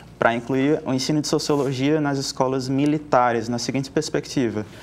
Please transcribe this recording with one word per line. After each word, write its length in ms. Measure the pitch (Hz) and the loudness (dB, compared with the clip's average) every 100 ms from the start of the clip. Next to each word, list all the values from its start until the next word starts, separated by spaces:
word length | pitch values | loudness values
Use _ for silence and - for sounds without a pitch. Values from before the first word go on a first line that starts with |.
| - - | -20 0
pra 160 | 117 | 2
incluir 480 | 117 120 131 139 156 | 2 -2 0 2 0
o 80 | - | 0
ensino 300 | 131 131 151 | -2 0 0
de 60 | - | 0
sociologia 720 | 151 - 147 139 127 139 156 | -2 2 0 0 0 0 2
nas 160 | 143 139 | 0 -2
escolas 500 | 135 - 131 135 127 | -4 -2 -2 0 -2
militares, 800 | 135 147 151 - 131 123 117 110 | 0 0 0 2 4 4 2 -2
na 100 | 120 | -4
seguinte 320 | - 131 139 | -2 -4 -2
perspectiva: 760 | 160 151 147 - 151 117 104 104 - | -2 -2 -4 -2 -2 0 -2 -6 -12